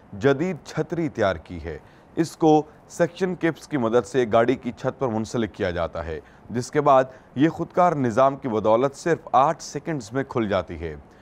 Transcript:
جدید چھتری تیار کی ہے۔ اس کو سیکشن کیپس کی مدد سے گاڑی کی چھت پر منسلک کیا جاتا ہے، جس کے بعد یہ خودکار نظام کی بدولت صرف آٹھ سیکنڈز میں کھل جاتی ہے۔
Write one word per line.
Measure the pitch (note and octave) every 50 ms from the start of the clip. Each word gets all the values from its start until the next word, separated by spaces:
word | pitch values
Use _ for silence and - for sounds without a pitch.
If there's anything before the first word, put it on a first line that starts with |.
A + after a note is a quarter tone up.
| - - - G2+
جدید | F#2 C#3+ C#3 C3+ E3 F#3 F3+ C3+ -
چھتری | - - D#3 E3 - F3 E3 E3 C3+
تیار | - A2+ G#2 F#2+ F2+
کی | D#2+ - - F2+ E2 D2+
ہے۔ | E2+ D2+ D2 - - _ - _ _ -
اس | - E3 - - -
کو | E3 D#3 D3+ D3+ D3 - - - _ -
سیکشن | - - F3 E3 - - F#3+ F3+ F3+
کیپس | - - E3 D3 - - -
کی | D3 C#3
مدد | A#2 A2+ A2+ B2 A#2
سے | - - C3 B2 A2 G#2+
گاڑی | A2+ A#2+ B2+ C3+
کی | - - A#2+
چھت | G#2+ - - C3 B2+ -
پر | C#3 B2
منسلک | G#2+ A2 A2+ - - B2 A2 G2+ -
کیا | - G2+ F#2
جاتا | E2+ F2 E2 D#2+ - E2 D#2
ہے، | E2 D#2+ D2 - - - - - -
جس | G2+ B2 B2 -
کے | - D3
بعد | C#3+ D3 C3+ C3 C3 C3 - - - _ -
یہ | A#2 D3 E3
خودکار | - - E3+ - - F3+ F3+ F3 E3
نظام | C#3+ B2+ A#2+ G#2 B2 C3 C#3 C#3
کی | C3+ C#3+ C3+
بدولت | G#2+ A2 G2 A2 A2 A#2 C3 C#3 C3+
صرف | - - F3 D#3+ - - -
آٹھ | - A#2+ C3+ D#3 E3 - -
سیکنڈز | - - C#3+ - E3+ D#3+ C#3 G#2+ G2+ A#2+
میں | C3+ C3
کھل | - - B2+ A2+ G2
جاتی | G2+ F#2 F2 - F2 D2
ہے۔ | E2+ D#2+ D2+ D2 - - - _